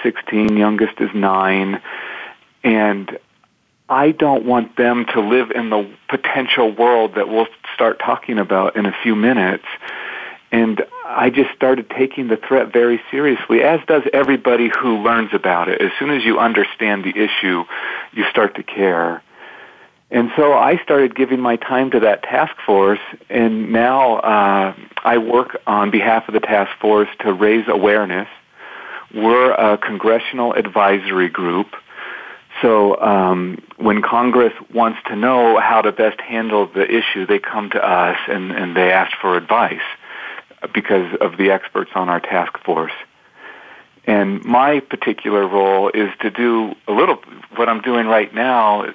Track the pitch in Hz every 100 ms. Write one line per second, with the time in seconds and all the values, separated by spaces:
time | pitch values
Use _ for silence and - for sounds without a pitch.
0 | 120 - - 107 107 107 107 107 110 -
1 | 110 104 98 95 95 95 98 98 - -
2 | - - - - _ _ 127 110 107 101
3 | 95 - - _ _ _ _ _ - 135
4 | 143 156 151 135 120 123 113 - 120 120
5 | 113 117 104 123 117 113 113 107 101 -
6 | - 135 - - 127 - 113 107 120 120
7 | 110 104 101 110 113 - - - 117 -
8 | - 120 - 113 92 95 98 113 101 -
9 | 120 107 113 123 92 92 - - - -
10 | - - - - _ 117 113 104 - -
11 | - 123 127 123 135 - 131 131 113 131
12 | 131 - 123 110 - 135 110 120 120 117
13 | - 135 147 123 - 117 135 160 - 151
14 | 143 139 135 131 131 120 117 - 127 110
15 | 110 117 110 98 92 87 87 92 98 -
16 | 139 143 113 107 117 110 98 - 110 101
17 | 95 90 107 - 95 87 85 - - -
18 | - - 98 - 104 - - - 98 87
19 | 85 85 - - - - - - - _
20 | _ 123 117 - 147 135 127 170 - 147
21 | 131 123 123 127 123 117 - 127 131 120
22 | 107 101 - 127 151 - - 98 98 104
23 | - - - 120 113 110 104 113 120 131
24 | 131 110 - 107 101 98 98 - - -
25 | - 120 113 120 123 - - 104 104 107
26 | 101 113 - 107 - 107 98 - 107 107
27 | 104 - 110 92 104 113 107 104 101 104
28 | 101 90 107 - _ - - - - -
29 | - 113 110 120 127 - 107 104 - 104
30 | 107 113 - 127 120 104 104 101 101 98
31 | 95 95 90 - 90 87 104 - - -
32 | - - - - _ - 123 110 101 -
33 | 107 101 92 90 90 90 - - 110 104
34 | 95 117 123 123 117 - - 117 113 110
35 | - 104 120 127 117 113 110 110 104 101
36 | 110 - - 117 113 107 98 95 - 113
37 | 107 98 95 101 - 107 101 101 95 90
38 | 87 87 - 101 92 107 90 85 90 92
39 | 92 - 98 90 85 113 95 - - -
40 | - - - - - - - - 104 98
41 | 87 92 98 85 98 95 - 101 95 95
42 | 90 87 - 95 87 - - 82 80 -
43 | - _ _ _ - - - - - _
44 | - 104 98 98 - 120 139 147 - 131
45 | - 104 113 104 95 101 98 98 101 107
46 | 104 - 110 98 120 113 110 - - 107
47 | 175 151 - - - 113 117 113 127 120
48 | 113 110 104 110 123 123 107 104 -